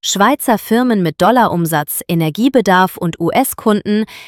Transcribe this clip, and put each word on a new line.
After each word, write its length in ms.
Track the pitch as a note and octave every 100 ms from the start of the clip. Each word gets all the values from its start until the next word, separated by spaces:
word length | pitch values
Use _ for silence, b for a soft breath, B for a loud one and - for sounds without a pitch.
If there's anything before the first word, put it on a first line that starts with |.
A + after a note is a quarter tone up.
Schweizer 540 | - F#3+ G3+ D4 - G#3
Firmen 460 | - A3+ B3+ G#3+
mit 180 | E3 D#3
Dollarumsatz, 800 | F3+ B3 G#3 F3 E3 D#3 D3+ - -
Energiebedarf 880 | E3+ D#3+ D3+ B3+ B3+ G3+ F#3 F#3 -
und 240 | E3+ -
U-S-Kunden 840 | E3+ - C4+ - A3+ G#3 - G#3 A3 B